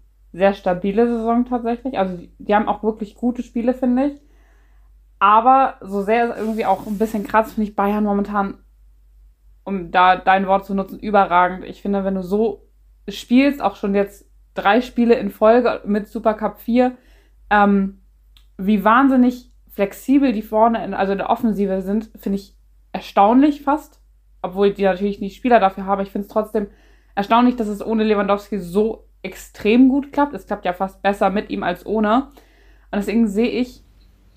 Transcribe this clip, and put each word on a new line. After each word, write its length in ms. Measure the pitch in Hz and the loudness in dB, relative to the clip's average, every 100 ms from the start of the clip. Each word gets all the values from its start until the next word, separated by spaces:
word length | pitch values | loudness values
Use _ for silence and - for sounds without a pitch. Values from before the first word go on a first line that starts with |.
| _ _ _ | _ _ _
sehr 220 | 170 196 | 0 0
stabile 540 | 202 190 180 196 202 240 | 0 -2 -2 -2 0 0
Saison 380 | 233 226 233 247 | 0 0 0 0
tatsächlich. 520 | 247 233 233 262 - | -4 -4 -6 -6 -4
Also 180 | 190 175 | -4 -6
die, 140 | - - | -16 -12
die 180 | - 208 | -2 0
haben 120 | 208 | 0
auch 160 | 185 | -4
wirklich 320 | 208 214 208 - | -4 -6 -10 -6
gute 280 | 240 247 | -4 -4
Spiele, 300 | 240 240 233 | -8 -4 -4
finde 320 | 254 254 247 285 | -2 -2 0 -2
ich. 140 | 285 _ _ _ _ _ _ _ _ _ _ | -6 _ _ _ _ _ _ _ _ _ _
Aber 560 | 196 214 240 269 262 - | 4 4 6 4 2 -2
so 200 | 190 202 | -8 -6
sehr 280 | 196 233 233 | 0 0 0
es 80 | 190 | -2
irgendwie 280 | 214 220 202 | -6 -2 -2
auch 200 | 190 220 | -2 -4
ein 100 | 202 | -4
bisschen 280 | 220 214 202 | -4 -4 0
krass, 280 | 220 220 | 0 0
finde 160 | - 208 | -4 -4
ich 60 | - | -2
Bayern 280 | 202 214 | -2 0
momentan, 520 | 208 202 202 208 196 - _ _ _ _ _ _ - _ _ _ | -2 -2 -2 -4 -4 -8 _ _ _ _ _ _ -20 _ _ _
um 280 | - 196 170 | -8 -8 -2
da 240 | 180 185 180 | 4 4 4
dein 280 | 190 190 190 | 2 2 2
Wort 180 | 196 196 | 0 0
zu 80 | |
nutzen, 260 | 196 190 - | -4 -6 -10
überragend. 680 | 214 202 185 175 180 185 - | 0 2 2 2 2 -2 -12
Ich 160 | 180 | -10
finde, 220 | 202 202 | -4 -4
wenn 120 | 190 190 | -2 -4
du 60 | |
so 460 | 180 208 226 - _ _ _ _ - | -4 -2 -2 -4 _ _ _ _ -16
spielst, 540 | - - 247 285 285 | -14 0 4 4 0
auch 140 | 196 - | -4 -4
schon 180 | 202 202 | -2 0
jetzt 300 | 202 - _ _ _ | -2 -6 _ _ _
drei 280 | - 190 220 | -2 2 2
Spiele 340 | 247 - 233 226 | 0 0 2 2
in 140 | 202 | 0
Folge 520 | - 214 240 240 - 202 | 2 4 4 2 -2 -4
mit 220 | 208 202 | -4 -4
Supercup 520 | 226 220 214 214 - | -4 -2 -2 -4 -8
vier, 380 | - 240 254 247 _ _ _ _ - | -2 0 0 -2 _ _ _ _ 0
ähm, 520 | 208 202 202 196 - _ _ _ _ _ - | 4 4 2 0 -8 _ _ _ _ _ -6
wie 260 | 190 214 | -2 2
wahnsinnig 680 | 196 240 277 262 247 247 - _ _ | 4 4 4 4 2 0 -10 _ _
flexibel 640 | - 196 - - 277 277 | -6 -6 -4 0 2 2
die 80 | 214 | 0
vorne, 420 | 214 214 233 226 | -2 0 0 -2
in, 100 | 180 | -4
also 200 | 190 190 | -4 -2
in 60 | 196 | -2
der 100 | - | -4
Offensive 520 | 233 226 190 196 190 | -2 -2 -2 -4 -4
sind, 280 | 185 214 220 - | -4 -6 -6 -10
finde 200 | - 196 | -8 -8
ich 180 | - _ _ _ _ | -8 _ _ _ _
erstaunlich 680 | 190 - - 202 247 302 285 | -14 -4 2 4 6 4 2
fast. 400 | - 302 - _ _ _ _ _ | -4 -4 -6 _ _ _ _ _
Obwohl 320 | 185 185 202 | -10 -2 -2
die 100 | 202 | 0
natürlich 380 | 196 185 202 202 | -2 0 -4 -6
nicht 160 | 196 - | -10 -6
Spieler 220 | 247 220 | 2 4
dafür 240 | 190 196 190 | 2 -2 -4
haben. 160 | 196 | -4
Ich 100 | 196 | -4
finde 160 | 208 202 | -8 -6
es 60 | |
trotzdem 340 | 214 214 220 202 - _ _ _ - | -6 -4 -6 -6 -12 _ _ _ -8
erstaunlich, 400 | 202 233 247 247 | 0 2 2 0
dass 120 | 214 | -4
es 180 | 202 - | -6 -4
ohne 180 | 220 | -2
Lewandowski 560 | 214 202 196 202 - 202 | 0 0 0 -2 -4 -10
so 480 | 175 190 220 - _ _ | -4 -2 -2 -4 _ _
extrem 640 | 190 - - - 208 240 262 | -16 -16 -20 -4 2 6 6
gut 220 | 277 285 | 4 -2
klappt. 220 | - 285 | -2 -2
Es 120 | 208 - | -4 -10
klappt 200 | 202 180 | -6 -6
ja 80 | |
fast 280 | 180 190 - | -4 -6 -4
besser 280 | 196 202 196 | -4 0 0
mit 200 | 196 208 | 0 -4
ihm 140 | 196 | -4
als 220 | 175 175 - | -4 -6 -4
ohne. 420 | 220 208 233 277 - _ _ _ _ _ | -2 2 0 -2 -12 _ _ _ _ _
Und 60 | 202 | -6
deswegen 300 | 202 220 226 | -2 0 0
sehe 200 | 190 240 | 0 -2
ich 320 | 226 247 - _ _ _ _ _ | -2 -6 -10 _ _ _ _ _